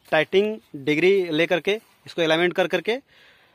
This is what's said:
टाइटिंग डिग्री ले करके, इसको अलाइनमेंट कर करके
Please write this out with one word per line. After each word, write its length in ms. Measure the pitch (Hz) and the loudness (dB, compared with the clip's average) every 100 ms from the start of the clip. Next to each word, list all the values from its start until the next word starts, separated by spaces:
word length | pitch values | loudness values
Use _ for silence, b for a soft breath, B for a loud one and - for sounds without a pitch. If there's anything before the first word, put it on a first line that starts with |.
| _ | _
टाइटिंग 440 | 156 151 190 208 214 - 147 | -2 2 0 0 -4 -12 -8
डिग्री 520 | 135 151 175 196 175 | -4 2 2 2 0
ले 160 | 151 165 | -2 0
करके, 320 | 175 175 214 - _ - | 0 -2 -6 -8 _ -12
इसको 160 | - | -4
अलाइनमेंट 300 | 160 160 175 | 0 2 0
कर 120 | 165 180 | 0 -2
करके 300 | 180 170 247 - b b b b | -2 -4 -6 -8 b b b b